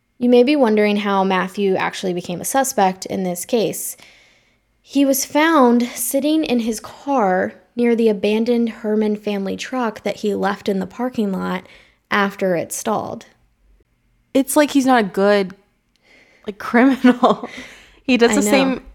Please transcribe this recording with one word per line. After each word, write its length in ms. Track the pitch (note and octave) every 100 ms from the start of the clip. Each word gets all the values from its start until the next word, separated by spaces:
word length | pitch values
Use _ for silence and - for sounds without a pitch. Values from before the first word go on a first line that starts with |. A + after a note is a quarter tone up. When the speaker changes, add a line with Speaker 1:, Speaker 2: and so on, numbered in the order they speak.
| _ -
Speaker 1:
You 120 | B3
may 140 | B3
be 140 | B3 D4+
wondering 400 | A#3 G#3+ G#3 G#3
how 260 | G#3 G3
Matthew 520 | F#3+ F#3 F#3 G#3 G3 F#3
actually 360 | - - F#3+
became 260 | F3 - E3+
a 40 | -
suspect 600 | C4+ C4+ - F#3+ F#3 -
in 160 | G3
this 220 | F#3 F3
case. 520 | - A#3 F3+ F3+ - - - _ _ _ _ _ _ _
He 240 | _ C#4
was 200 | C#4 C4
found 580 | - D4 D#4+ D#4 B3 A#3+
sitting 640 | A#3+ - - C#4 D4 D#4+
in 160 | D#4 B3
his 200 | A3+ G#3+
car 720 | - - C#4+ C#4 G3 F#3 G3+ - _ -
near 180 | A#3+
the 140 | A3+ A3+
abandoned 600 | G#3 G#3 A3 A#3 A#3+ A#3
Herman 440 | - G#3+ G#3+ G#3+
family 420 | G#3 G#3 G3+ F#3+ F#3+
truck 460 | - B3+ A#3 G#3+
that 140 | G3+ -
he 180 | G#3
left 340 | G3 F#3+ G3+ -
in 120 | G3
the 60 | F#3
parking 420 | - B3 B3+ G3+
lot 340 | F#3 F#3 F#3 - - _ _ -
after 460 | G#3 G3 G3 F#3+ E3+
it 160 | -
stalled. 540 | - A3+ G#3 - A#3 - _ _ _ _ _ _ _ _ _ _
Speaker 2:
It's 220 | C4+ C4+ D4+
like 160 | D4
he's 140 | C#4+ B3+
not 180 | B3+
a 20 | G3
good, 480 | - G3+ G#3 F#3+ - _ _ _ _ _ _ _ _ -
like, 120 | G3
criminal. 880 | - A#3+ C4+ B3+ B3 B3 A3+ - -
<laughs> 40 | - - - - _
He 140 | - B3
does 140 | A#3
Speaker 1:
I 60 | A#3
Speaker 2:
the 40 |
Speaker 1:
know. 100 | D4+
Speaker 2:
same, 360 | C#4 C4+ B3+ -